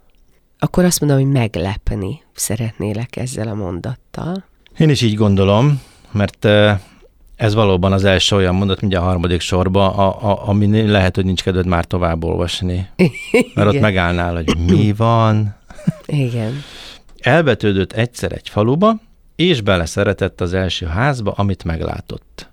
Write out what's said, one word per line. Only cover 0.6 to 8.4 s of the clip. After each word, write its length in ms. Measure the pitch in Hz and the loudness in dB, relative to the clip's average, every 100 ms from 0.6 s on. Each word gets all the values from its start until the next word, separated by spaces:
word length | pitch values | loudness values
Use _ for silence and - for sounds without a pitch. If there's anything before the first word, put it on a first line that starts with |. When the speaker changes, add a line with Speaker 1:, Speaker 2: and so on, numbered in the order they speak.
| 160 - | -2 2
Speaker 1:
azt 160 | 180 - | 2 2
mondom, 200 | 147 135 | 0 2
hogy 120 | 135 | 2
meglepni 920 | 139 113 87 92 104 - 107 95 139 _ | 0 0 -2 -4 -4 -4 -4 -6 -10 _
szeretnélek 840 | - - 110 110 - 104 104 117 - | -10 -6 -4 -6 -6 -6 -4 -8 -8
ezzel 320 | 127 131 110 | -8 -6 -6
a 60 | |
mondattal. 920 | 104 92 90 120 123 _ - 160 190 - _ _ - | -6 -6 -6 -8 -10 _ -10 -8 -8 -12 _ _ 0
Speaker 2:
Én 120 | 156 | 2
is 120 | 127 | 2
így 140 | 117 107 | 0 2
gondolom, 680 | 107 98 98 104 143 139 - _ - | 2 4 4 4 2 0 -4 _ -8
mert, 340 | 104 98 - 110 | -4 -4 -2 2
ö, 260 | 104 104 104 - _ - _ - - | 4 4 2 -4 _ -20 _ -20 -4
ez 180 | 110 | 0
valóban 380 | 107 104 92 95 | 2 2 2 2
az 100 | 98 | 2
első 320 | 98 92 - | 2 2 2
olyan 200 | 101 | 2